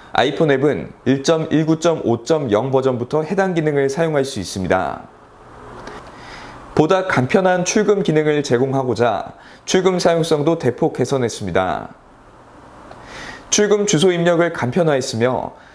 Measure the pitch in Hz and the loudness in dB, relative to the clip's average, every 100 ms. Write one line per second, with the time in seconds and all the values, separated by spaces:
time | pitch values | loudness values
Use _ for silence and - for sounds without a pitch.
0 | - - 127 - 160 135 147 104 64 - | -4 0 0 2 2 2 2 0 -6 -4
1 | 123 135 135 160 156 147 156 160 170 160 | 0 0 2 0 2 0 2 2 0 0
2 | - 117 - 160 135 101 131 131 131 120 | 0 -2 0 -2 2 0 2 0 0 -2
3 | 120 151 156 196 190 165 151 143 139 139 | -2 -4 -2 -2 -2 -2 0 0 0 0
4 | 165 147 131 - 87 98 90 92 78 - | 0 0 -2 -6 -8 -6 0 0 0 -8
5 | - - - - - - - - - - | -14 -20 -20 -20 -20 -20 -20 -18 -18 -18
6 | - - - - - - - - 156 190 | -20 -20 -20 -20 -20 -20 -2 0 2 2
7 | 185 - 127 202 185 180 175 220 202 202 | 0 -2 0 2 2 2 0 0 2 2
8 | 175 156 151 147 139 120 135 135 127 107 | 2 0 2 0 0 0 2 0 -2 0
9 | 117 98 - - - - - 185 185 180 | 0 0 -6 -16 -20 -14 -2 0 2 2
10 | 175 170 156 151 147 165 135 - 156 - | 2 2 0 0 0 0 -2 0 -2 -2
11 | 123 135 117 - 98 90 92 57 - - | -2 0 -2 -4 -2 0 0 -4 -8 -18
12 | - - - - - - - - - - | -20 -20 -20 -20 -20 -20 -20 -20 -20 -20
13 | - - - - - - 208 208 202 147 | -18 -16 -16 -18 -4 0 2 2 2 4
14 | 185 175 170 170 170 165 120 175 160 139 | 4 4 2 4 2 0 -2 2 2 2
15 | 123 113 120 123 50 - - | -2 0 0 0 -6 -12 -20